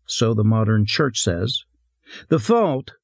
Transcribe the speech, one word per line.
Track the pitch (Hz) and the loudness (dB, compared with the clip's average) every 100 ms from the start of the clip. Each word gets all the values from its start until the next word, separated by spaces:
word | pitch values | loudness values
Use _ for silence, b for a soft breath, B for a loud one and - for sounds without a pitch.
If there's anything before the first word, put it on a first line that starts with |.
| - | -10
so | - 113 | -2 0
the | 110 | 2
modern | 107 110 107 110 104 | 2 2 2 2 0
church | - 143 107 | 0 -2 -2
says. | - 85 113 - - _ _ _ B B B | -4 -2 -4 -6 -10 _ _ _ B B B
The | 160 | -2
fault | - 233 196 135 - - | 2 2 2 -2 -6 -20